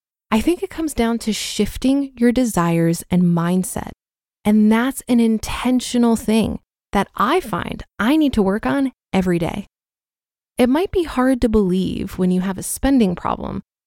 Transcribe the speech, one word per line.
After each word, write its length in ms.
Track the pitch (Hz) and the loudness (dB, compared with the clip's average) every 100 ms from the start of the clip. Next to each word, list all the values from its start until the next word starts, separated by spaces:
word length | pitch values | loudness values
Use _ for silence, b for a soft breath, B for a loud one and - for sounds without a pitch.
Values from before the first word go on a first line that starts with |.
| _ _ - | _ _ -4
I 80 | 214 | -2
think 220 | 254 349 | 0 -2
it 80 | 381 | -4
comes 240 | - 320 | -6 -4
down 240 | - 233 233 | -2 -2 -2
to 120 | 220 | -4
shifting 800 | 202 - - 202 - 262 277 269 247 | -6 -6 -4 -4 -2 0 0 -2 0
your 160 | 240 | 2
desires 720 | 240 247 185 170 165 165 170 - | 2 0 0 2 2 2 -2 0
and 120 | 180 | 2
mindset. 680 | 175 170 170 185 180 - - - _ _ _ _ | 2 2 0 0 -2 -8 -12 -18 _ _ _ _
And 280 | 208 214 214 | 2 4 4
that's 300 | 220 254 - - | 4 0 -4 0
an 140 | 240 | 2
intentional 960 | 226 220 - - 247 254 - 247 233 226 | 2 0 -4 -4 0 0 0 0 2 0
thing 420 | - 220 202 - _ _ _ | 0 0 0 -4 _ _ _
that 160 | 202 190 | -4 -4
I 240 | - 214 359 | -2 0 0
find 460 | 240 180 - - - - | -2 -6 -6 -10 -12 -4
I 180 | 226 311 | 0 2
need 160 | 294 | 2
to 100 | 226 | 2
work 240 | 190 208 254 | 0 0 -2
on 240 | 277 269 - _ | -2 -2 -6 _
every 260 | 190 185 170 | 0 0 0
day. 280 | 170 - - _ _ _ _ _ _ _ _ - | -2 -6 -10 _ _ _ _ _ _ _ _ 0
It 100 | 247 | 2
might 240 | 294 392 | 2 0
be 100 | 392 | -2
hard 380 | 311 - 254 254 | -2 0 0 2
to 80 | 240 | 2
believe 680 | 214 185 185 185 - 196 - | 2 2 0 -2 -4 -6 -2
when 120 | 185 | 0
you 120 | 185 | 0
have 140 | 190 190 | -2 -6
a 60 | |
spending 540 | - - 269 269 196 170 | -10 -4 2 2 2 0
problem 460 | - - - - - _ | -4 -4 -6 -10 -12 _